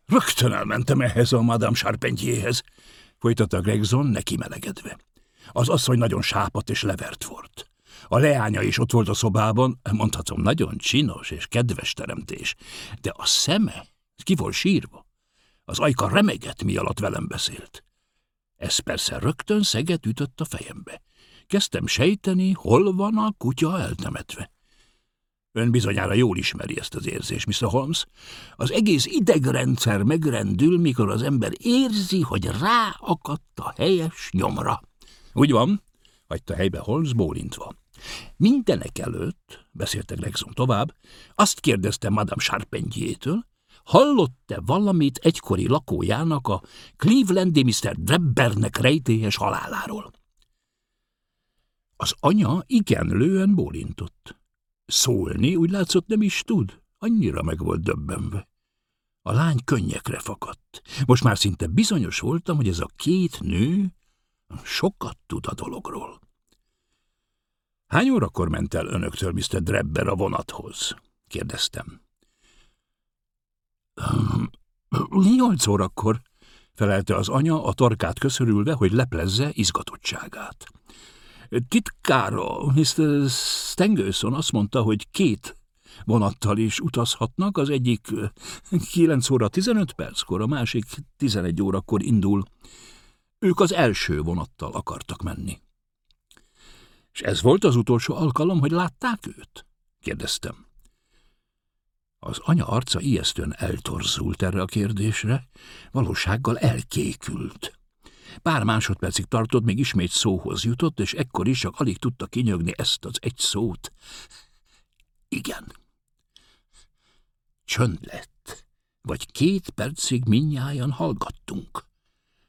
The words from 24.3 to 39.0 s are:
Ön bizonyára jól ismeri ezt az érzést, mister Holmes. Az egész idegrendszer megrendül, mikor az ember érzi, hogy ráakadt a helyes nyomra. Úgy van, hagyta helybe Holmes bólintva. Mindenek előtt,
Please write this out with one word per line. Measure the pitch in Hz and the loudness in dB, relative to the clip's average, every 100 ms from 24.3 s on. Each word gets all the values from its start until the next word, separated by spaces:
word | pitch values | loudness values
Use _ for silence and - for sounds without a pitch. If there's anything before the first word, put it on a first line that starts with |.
| - - _ _ _ _ _ _ _ _ _ _ | -14 -14 _ _ _ _ _ _ _ _ _ _
Ön | 110 117 | -2 2
bizonyára | 120 110 95 95 | 2 2 0 2
jól | 101 123 90 | 4 4 2
ismeri | - - - - | -4 -6 -8 -8
ezt | - | -8
az | - - | -8 -6
érzést, | - - - - | -6 -6 -6 -4
mister | 101 110 | -2 0
Holmes. | 117 135 170 - _ - - - - | 0 0 -4 -6 _ -20 -20 -16 -6
Az | 127 | -2
egész | - 214 151 - | 2 4 4 2
idegrendszer | 359 185 160 131 127 127 127 - 101 | 0 2 2 2 0 0 0 0 2
megrendül, | 101 165 156 117 101 92 147 180 | 2 0 0 -2 -2 2 4 4
mikor | 170 123 104 | 2 2 0
az | 107 | 0
ember | 139 139 - - | 0 0 -2 -2
érzi, | 233 247 262 214 185 196 | 0 2 2 0 0 0
hogy | 143 - 90 | 0 0 -2
ráakadt | 104 180 240 214 - - 170 - 151 _ - | -2 2 2 0 -4 -4 -4 -4 -8 _ -12
a | - - | -10 -2
helyes | 160 185 160 - - | 2 2 0 -6 -4
nyomra. | - - - - - - _ - - - | -2 0 -2 -4 -4 -8 _ -20 -20 -6
Úgy | 120 143 | 2 4
van, | 120 131 202 _ _ _ _ - | 4 2 0 _ _ _ _ -12
hagyta | 82 - | -10 -6
helybe | 87 95 - | -2 -2 -2
Holmes | - 135 160 | -4 -2 0
bólintva. | 117 85 73 - - - - _ - - - - - | 0 0 -2 -10 -12 -14 -18 _ -20 -16 -16 -12 2
Mindenek | 190 277 226 127 - | 4 4 2 0 -2
előtt, | - | -8